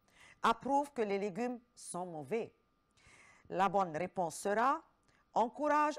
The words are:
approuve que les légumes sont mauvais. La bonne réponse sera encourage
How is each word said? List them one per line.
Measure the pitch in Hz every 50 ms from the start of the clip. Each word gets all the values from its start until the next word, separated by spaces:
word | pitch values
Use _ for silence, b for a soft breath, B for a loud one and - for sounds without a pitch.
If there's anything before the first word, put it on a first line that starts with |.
| _ B B B B B B B
approuve | - 214 233 - - - 277 285 294 277
que | - 254
les | 220 202 196 196
légumes | 196 208 165 196 240 254 247 233 - _ _
sont | - - - - 175 180
mauvais. | 180 165 156 143 127 202 233 190 127 - _ _ _ _ _ _ _ B B B B B B B B B B B -
La | 170 170 190 196
bonne | 175 202 190 175 151
réponse | 156 180 180 - 196 175 160 -
sera | - - 202 208 220 233 269 294 320 - _ _ _ _ b b b b _
encourage | - - - 247 - - 294 294 294 302 294 302 294